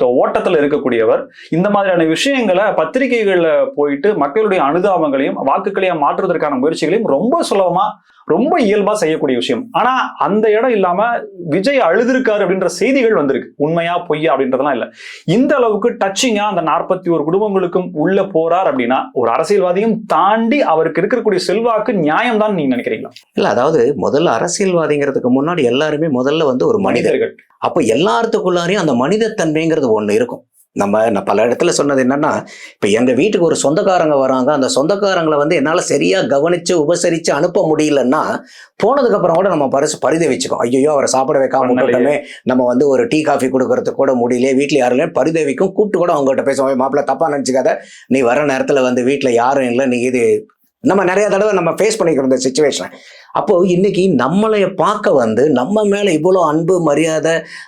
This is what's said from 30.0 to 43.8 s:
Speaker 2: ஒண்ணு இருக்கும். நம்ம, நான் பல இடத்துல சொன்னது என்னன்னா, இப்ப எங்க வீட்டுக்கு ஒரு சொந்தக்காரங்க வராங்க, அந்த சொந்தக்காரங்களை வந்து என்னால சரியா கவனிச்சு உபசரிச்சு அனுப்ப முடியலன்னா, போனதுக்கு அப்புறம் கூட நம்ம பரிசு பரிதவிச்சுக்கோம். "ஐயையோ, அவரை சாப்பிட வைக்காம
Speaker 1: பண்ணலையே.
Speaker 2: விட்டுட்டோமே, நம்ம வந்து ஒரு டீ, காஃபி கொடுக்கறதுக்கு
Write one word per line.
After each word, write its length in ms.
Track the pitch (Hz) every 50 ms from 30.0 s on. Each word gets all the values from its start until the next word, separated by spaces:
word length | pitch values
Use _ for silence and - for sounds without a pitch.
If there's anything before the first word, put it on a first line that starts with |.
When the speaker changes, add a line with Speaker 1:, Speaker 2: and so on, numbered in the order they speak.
Speaker 2:
ஒண்ணு 100 | 107 104
இருக்கும். 340 | 104 110 123 120 - - - _ _ _ _ _ -
நம்ம, 360 | 98 101 101 101 110 113 117
நான் 140 | 101 98 95
பல 220 | 101 101 104 113
இடத்துல 240 | 123 117 - 165 175
சொன்னது 340 | 151 - 147 143 139 131 127
என்னன்னா, 420 | 123 139 147 156 143 - 104 - - - - - - -
இப்ப 140 | - - 104
எங்க 260 | 101 113 127 127 123
வீட்டுக்கு 320 | 120 165 214 208 185 170
ஒரு 100 | 123 135
சொந்தக்காரங்க 640 | 160 - 143 156 208 190 190 185 175 165 151 147 135
வராங்க, 360 | 135 131 131 131 127 139 151
அந்த 140 | 139 131 120 -
சொந்தக்காரங்களை 600 | 127 143 170 202 196 202 196 185 170 165 156 151
வந்து 200 | 143 143 156 180
என்னால 260 | 147 131 151 160 127
சரியா 380 | - - 139 143 156 175 190 190
கவனிச்சு 520 | 160 117 139 139 147 170 180 175 170 -
உபசரிச்சு 600 | 185 165 147 160 175 170 - 175 165 160 - -
அனுப்ப 440 | 160 143 165 175 170 208 175 160 151
முடியலன்னா, 640 | 156 156 151 147 139 120 123 143 156 - 190 226 - - - - - - - _ - 190
போனதுக்கு 320 | 220 269 294 247 226 196
அப்புறம் 200 | 196 165 170 165
கூட 120 | 170 208 202
நம்ம 200 | 170 151 139 127
பரிசு 420 | 139 139 147 147 - - - 127
பரிதவிச்சுக்கோம். 500 | 156 165 170 139 123 - - - - -
"ஐயையோ, 320 | - 120 127 131 135 151
அவரை 160 | 151 139 123 113
சாப்பிட 320 | 131 131 135 127 147 135
வைக்காம 40 | 135
Speaker 1:
பண்ணலையே. 420 | 123 127 135 131 131 127 127 135
Speaker 2:
விட்டுட்டோமே, 340 | 127 123 123 127 143 147 127 - - - - -
நம்ம 220 | 117 127 127 127
வந்து 220 | 123 123 127 151 143
ஒரு 200 | 135 123 117 117
டீ, 140 | 151 156
காஃபி 260 | 151 147 143 123 131 131
கொடுக்கறதுக்கு 480 | 131 131 127 110 127 123